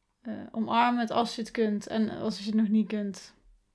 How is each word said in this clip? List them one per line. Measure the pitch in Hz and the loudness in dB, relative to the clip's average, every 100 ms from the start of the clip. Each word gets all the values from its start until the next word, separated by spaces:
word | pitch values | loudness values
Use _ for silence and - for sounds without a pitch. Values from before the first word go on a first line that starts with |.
| _ _ | _ _
eh, | 233 208 - | -12 -10 -8
omarm | 226 220 226 240 240 | -4 0 4 4 2
het | 226 | 2
als | 233 226 | 0 0
je | - | -2
het | 220 | -6
kunt | - 220 208 - | 0 0 0 -2
en | 220 214 | 0 0
als | - 220 196 | 0 -4 -4
je | |
het | 202 | -2
nog | 220 214 | 2 4
niet | 220 214 | 4 2
kunt. | 214 202 180 - _ _ _ _ | -2 -4 -8 -14 _ _ _ _